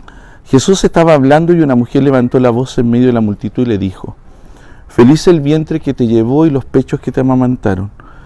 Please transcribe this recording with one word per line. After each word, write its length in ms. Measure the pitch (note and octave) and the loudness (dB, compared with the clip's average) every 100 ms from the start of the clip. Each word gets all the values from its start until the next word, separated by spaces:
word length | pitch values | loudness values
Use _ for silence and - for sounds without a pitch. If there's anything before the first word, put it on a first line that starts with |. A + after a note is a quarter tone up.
| - - - - - | -20 -20 -20 -20 -2
Jesús 360 | C3 - G3 | -2 0 0
estaba 300 | F#3+ F3+ E3 | 0 0 2
hablando 400 | D3+ C3+ D3 E3+ | 2 4 2 2
y 80 | E3+ | 2
una 140 | D3+ | 2
mujer 280 | B2 A#2+ C#3+ | 0 0 0
levantó 380 | C#3 C3 B2 C3+ | 2 0 0 0
la 80 | B2+ | 0
voz 300 | A#2 C3 - | 0 -4 -4
en 100 | A#2+ | -2
medio 200 | A#2+ B2+ | 0 2
de 40 | |
la 80 | A#2 | 0
multitud 440 | G#2+ G#2 A2 - | -2 -4 -8 -6
y 40 | A#2+ | -4
le 80 | G2+ | -2
dijo: 400 | F#2+ - - - - - - - - - - | -6 -8 -18 -18 -20 -20 -20 -20 -20 -20 -8
"Feliz 400 | - A#2+ D#3 - | 2 4 4 2
el 140 | E3+ | 0
vientre 360 | C#3 D#3 D#3 D#3+ | 0 -2 -2 -6
que 120 | - | -6
te 140 | C3 A#2+ | -2 0
llevó 400 | A2+ A2+ C#3+ D#3+ | 0 0 2 0
y 40 | |
los 140 | C3+ | 0
pechos 360 | - C3+ C3 C#3+ | -2 -4 -2 -6
que 120 | - | -6
te 80 | C3 | -4
amamantaron". 720 | C3 B2+ B2 B2+ A2 F#2+ G2+ - - - | -2 0 -2 -2 -4 -4 -8 -14 -20 -20